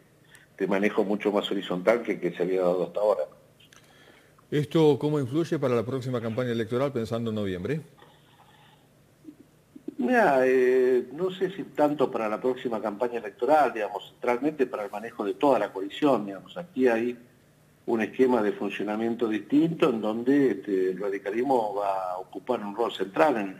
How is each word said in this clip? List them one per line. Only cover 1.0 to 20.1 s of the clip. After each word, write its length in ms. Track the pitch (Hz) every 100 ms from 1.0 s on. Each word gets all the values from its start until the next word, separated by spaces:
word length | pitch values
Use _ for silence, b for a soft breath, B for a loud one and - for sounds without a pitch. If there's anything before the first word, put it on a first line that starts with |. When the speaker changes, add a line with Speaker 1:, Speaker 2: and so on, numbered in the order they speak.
Speaker 1:
mucho 280 | 98 104 104
más 200 | 101 98
horizontal 520 | 101 92 90 95 117
que 100 | 113
el 60 | 90
que 120 | 87
se 120 | -
había 180 | 90 92
dado 240 | 90 90 85
hasta 140 | 101
ahora. 240 | 104 98 - - _ _ - b b b b b b b -
Speaker 2:
¿Esto 480 | 143 147 165 151 143
cómo 220 | 147 151
influye 400 | 127 143 165 160
para 160 | 135 120
la 80 |
próxima 380 | 110 131 123 123
campaña 320 | 113 110 127
electoral, 400 | 117 104 120 143
pensando 380 | 131 110 117 113
en 40 | 107
noviembre? 460 | 101 90 98 156 - - b b b b b b b b b _ _ _ - - _ _ _ - - -
Speaker 1:
Mirá, 440 | 240 247 190 135 131
eh, 600 | 131 127 131 127 123 120
no 200 | 143 185
sé 200 | 185 185
si 120 | -
tanto 460 | - - 147 147 131
para 200 | 110 110
la 100 | 107
próxima 420 | 127 127 127 110
campaña 380 | 107 104 120 120
electoral, 540 | 107 - 123 151 131
digamos, 340 | 110 101 98 -
centralmente 540 | _ 120 120 143 139 127
para 200 | 104 101
el 60 |
manejo 340 | 104 113 - 104
de 80 |
toda 260 | 95 143 120
la 140 | 101
coalición, 540 | 95 98 - 151 120 101
digamos. 280 | 95 - -
Aquí 320 | 87 - 127
hay 300 | 113 120 123 - _ _ _ _ _ -
un 140 | 113
esquema 400 | 104 - 131 123
de 100 | 104
funcionamiento 760 | 98 104 - 101 107 113 117 113
distinto 600 | 107 - 143 165 160 160
en 100 | 113
donde, 520 | 107